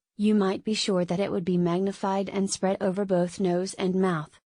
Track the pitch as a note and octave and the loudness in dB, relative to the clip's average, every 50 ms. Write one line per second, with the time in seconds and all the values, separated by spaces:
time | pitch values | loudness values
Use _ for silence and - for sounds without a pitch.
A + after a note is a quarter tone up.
0 | _ _ _ - G#3 G#3+ G#3+ G#3+ G3 F#3+ F#3+ - - - G#3+ G#3 - - G3 F3+ | _ _ _ 0 2 4 4 4 4 2 0 -2 -2 -2 -2 -2 0 0 0 0
1 | F3+ F3 F3+ F3 G3 - - G#3 F3 F#3+ F3+ F3 F3 E3+ E3+ F3+ G3 G3 G3 - | 0 0 0 -2 -2 -2 -2 -2 0 0 2 2 2 2 2 0 0 -2 -4 -4
2 | - G3 F#3+ G3 G3 F#3+ - G3+ G3 F#3+ - - - F#3 G3 - G#3 G3 F3+ F#3+ | -2 -2 -2 -2 -2 -4 -2 -2 -2 -2 -2 -2 0 0 0 0 0 -2 0 -2
3 | G#3 G3 F#3+ F3 F3 F3 - - G3+ F3+ F3 F3 F#3 F#3+ - - G3 F#3 F3+ F#3 | 0 0 2 2 2 0 -2 -2 -2 0 0 0 -2 -4 -6 -4 -2 0 0 2
4 | F#3+ F#3 F3 D#3+ D3+ - - _ _ _ | 2 2 0 -2 -4 -8 -14 _ _ _